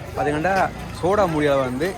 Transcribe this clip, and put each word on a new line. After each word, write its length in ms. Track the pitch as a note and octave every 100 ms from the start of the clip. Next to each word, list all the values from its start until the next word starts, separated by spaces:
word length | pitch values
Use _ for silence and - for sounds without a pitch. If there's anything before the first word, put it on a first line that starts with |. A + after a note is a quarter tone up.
| - -
பார்த்தீங்கன்னா, 380 | D3 D3+ F3 F#3+ D#3+ - - -
சோடா 220 | E3 G#3 F#3
மூடியால 340 | D#3 D3 C#3
வந்து 340 | B2+ B2+ F3